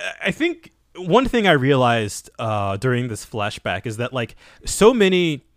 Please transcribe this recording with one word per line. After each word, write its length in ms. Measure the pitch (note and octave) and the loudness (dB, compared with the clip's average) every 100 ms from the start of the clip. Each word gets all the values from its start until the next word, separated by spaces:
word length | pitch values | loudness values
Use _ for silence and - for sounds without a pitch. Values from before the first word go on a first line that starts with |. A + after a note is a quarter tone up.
| - - - | -10 -8 -6
I 40 | |
think 420 | - E4 E4+ - _ _ E3 | -2 -4 -4 -14 _ _ -12
one 300 | F#3 G#3 B3+ | 2 2 2
thing 200 | A#3+ G3+ | 0 2
I 60 | |
realized, 760 | D3 C3 C#3 B2 A#2 G#2 - - - | 4 4 4 4 2 -2 -8 -16 -8
uh, 380 | A2+ G#2 G2+ G2 | -4 -2 -2 -2
during 320 | B2+ B2 B2 | -2 -2 -4
this 160 | G#2 | -8
flashback 640 | - A2+ G#2 - G#2+ F#2 A#2+ | -10 -6 -6 -6 -6 -6 -6
is 100 | A2 | -8
that, 140 | A#2+ | -6
like, 240 | C3 A#2 - - - | -6 -8 -12 -20 -16
so 280 | - - G#3 | -8 4 6
many 500 | B3+ G3 F#3 E3+ C#3+ _ | 6 2 2 0 -2 _